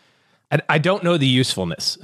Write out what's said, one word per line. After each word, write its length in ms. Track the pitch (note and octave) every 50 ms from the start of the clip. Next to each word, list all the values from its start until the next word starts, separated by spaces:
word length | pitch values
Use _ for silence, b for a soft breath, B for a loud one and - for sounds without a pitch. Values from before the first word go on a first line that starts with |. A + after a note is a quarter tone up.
| b b b b b b b b b -
I, 100 | C#3 D3+ - -
I 100 | D3 D#3
don't 240 | C#3+ F3+ G3+ F3+
know 140 | E3+ F3 F3
the 100 | D#3 C3+
usefulness. 720 | C3 B2+ B2+ C3 - - F#2+ F#2 E2+ D2+ - - - - -